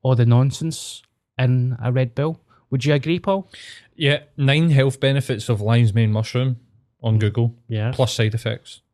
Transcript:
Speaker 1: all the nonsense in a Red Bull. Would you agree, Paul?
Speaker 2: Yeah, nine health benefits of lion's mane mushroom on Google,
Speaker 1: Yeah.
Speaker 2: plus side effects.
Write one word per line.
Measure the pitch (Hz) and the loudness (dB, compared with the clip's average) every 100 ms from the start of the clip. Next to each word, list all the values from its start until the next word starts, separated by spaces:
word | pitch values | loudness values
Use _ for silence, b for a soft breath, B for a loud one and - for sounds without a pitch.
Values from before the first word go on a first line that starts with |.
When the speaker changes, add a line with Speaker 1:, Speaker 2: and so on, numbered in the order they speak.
Speaker 1:
all | 127 123 | 2 2
the | 120 | 6
nonsense | 120 135 - 165 - - - _ _ _ - | 4 4 -2 -6 -8 -14 -18 _ _ _ -4
in | 127 127 123 117 | 0 0 0 -2
a | 117 | -2
Red | 123 127 | -2 -2
Bull. | - 147 165 _ b b | -2 -6 -6 _ b b
Would | 135 | -4
you | 135 | 0
agree, | 147 151 170 | 0 0 -4
Paul? | 196 196 190 B B B B - | -2 -4 -4 B B B B -2
Speaker 2:
Yeah, | 147 - - - | 0 0 -4 -2
nine | 135 147 165 | 2 2 4
health | 139 135 131 | 4 2 2
benefits | 135 139 - 113 - | 0 0 -2 -6 -2
of | 110 | -2
lion's | 104 117 117 | 2 4 4
mane | 104 113 | 2 0
mushroom | 107 113 123 131 123 _ _ _ _ | 0 -2 -2 -2 -4 _ _ _ _
on | 117 110 | -2 0
Google, | 107 104 117 117 _ | 0 0 -2 -4 _
Speaker 1:
Yeah. | 110 110 | -6 -4
Speaker 2:
plus | 110 123 | -2 -2
side | - 110 | 0 -2
effects. | 113 113 110 - - _ | -2 -6 -8 -12 -20 _